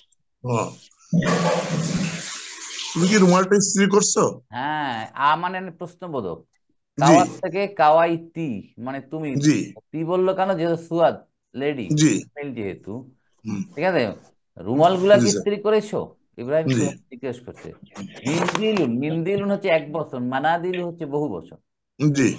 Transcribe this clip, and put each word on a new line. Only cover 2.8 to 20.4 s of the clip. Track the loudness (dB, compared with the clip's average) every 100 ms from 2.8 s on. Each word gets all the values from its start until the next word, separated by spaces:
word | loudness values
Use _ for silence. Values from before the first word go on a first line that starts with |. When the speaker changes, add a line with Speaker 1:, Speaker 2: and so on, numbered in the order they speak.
| -8
Speaker 1:
তুমি | 0 4
কি | 6
রুমালটা | 6 6 4 2
ইস্ত্রি | 2 2 4
করছো? | 4 2 2 0 0 _
Speaker 2:
হ্যাঁ, | -8 -6 -4 -4 -6 -8
আ | 0 2 2
মানে | -2 -6 -10
প্রশ্নবোধক। | -12 -14 -12 -8 -6 -6 -8 _ _ _ _ _ 2
Speaker 1:
জি। |
Speaker 2:
কাওয়াত | 6 6 6
থেকে | -2 -6 -4 -4
কাওয়াইতি, | 2 4 6 4 0 -6 -8 -6 -8 -12 -14
মানে | -12 -12
তুমি। | -10 -10 -6 0
Speaker 1:
জি। | 2 2 0 -12 _
Speaker 2:
তি | -8
বললো | -2 0 0 0
কেন? | 0 0
যেহেতু | 0 -2
সুয়াদ, | -4 2 2 2 _ _ _
লেডি, | -6 -4 -4 -2 4
Speaker 1:
জি। | 4 2 -4 -12
Speaker 2:
মেল | -12 -8
যেহেতু। | -8 -10 -12 -14 -14 _ _ _ -10
Speaker 1:
হুম। | -8 -8 -4
Speaker 2:
ঠিক | -2
আছে? | 0 -2 -4 _ _ _ -14
রুমালগুলা | -4 4 4 4 6 6
Speaker 1:
জি, | 6
Speaker 2:
কি |
Speaker 1:
স্যার। | 2
Speaker 2:
ইস্ত্রি | -2 -2
করেছো? | 0 0 0 -6 -8 _ _ -12
ইব্রাহিম | -2 0 2
Speaker 1:
জি। | 0
Speaker 2:
সুয়াদ | 0 -4
জিজ্ঞেস | _ -12 -10 -10 -12
করছে। | -16 -16 -18 -20 -16
মিনদিলুন, | -16 -10 -4 -2 -2 -2 0 2 0 0
মিনদিলুন | -2 -2 -2 -2 0
হচ্ছে | -2 2
এক | 0 0
বচন, | -8 -6 -6 -4
মানাদিলু | -2